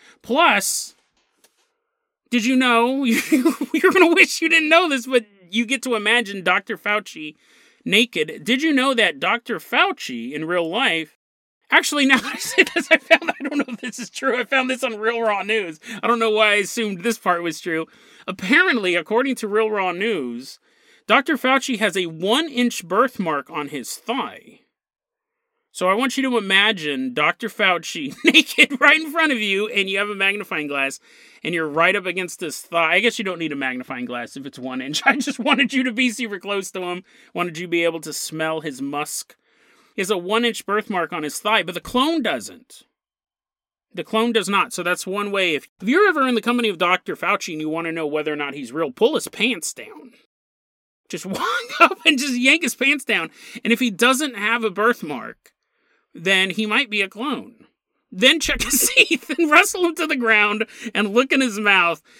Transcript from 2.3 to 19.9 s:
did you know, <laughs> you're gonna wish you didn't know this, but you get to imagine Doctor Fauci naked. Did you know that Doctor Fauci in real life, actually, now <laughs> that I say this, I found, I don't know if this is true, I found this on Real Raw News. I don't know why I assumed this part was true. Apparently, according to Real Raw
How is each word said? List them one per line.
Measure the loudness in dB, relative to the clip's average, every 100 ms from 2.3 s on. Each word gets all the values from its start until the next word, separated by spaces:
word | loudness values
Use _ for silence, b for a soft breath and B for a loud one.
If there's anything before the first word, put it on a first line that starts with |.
did | 0 2
you | 2
know, | 4 4 2 2
<laughs> |
you're | 0 0 2 2 2 0 -2 2 4
gonna | 6 6
wish | 6 4 2
you | 2
didn't | 2 6
know | 4 4
this, | 0 2
but | 0 0 _ -6
you | -4 -2
get | -2
to | -2
imagine | -2 2 2 0 -2
Doctor | 0 0 0 -6
Fauci | -2 -2 -2 -12 -14 -14 b b b b
naked. | 2 4 4 0 -4 -4
Did | 0 2
you | 4
know | 2 2
that | 2 2 0
Doctor | -2 -2 -2 -8
Fauci | -2 0 0 0 -8 -8 -8
in | -6 -2
real | -2 0
life, | 0 0 0 -4 _ _ _ _ _ 0
actually, | 2 2 2 4
now | 4
<laughs> |
that | 2 -6
I |
say | -2 2 2
this, | 0 2
I | 2
found, | 4 2 2
I | -6 -4
don't | -4
know | -4
if | -6
this | -10 -12
is | -12
true, | -6 -4 -2
I |
found | 0 0 0
this | -2
on | -4 -2
Real | -2 0
Raw | 0 0
News. | 0 -2 -2 -8 B -4
I | 0
don't | 2
know | 2
why | 4 4
I |
assumed | 4 0 -2 -4 -2
this | -2 -2
part | 0 0
was | -2 -6
true. | -4 -4 -4 B B B -12
Apparently, | -8 2 4 4 2 2
according | 0 0 0 0 -2
to | -2
Real | 0 0
Raw | 0 -2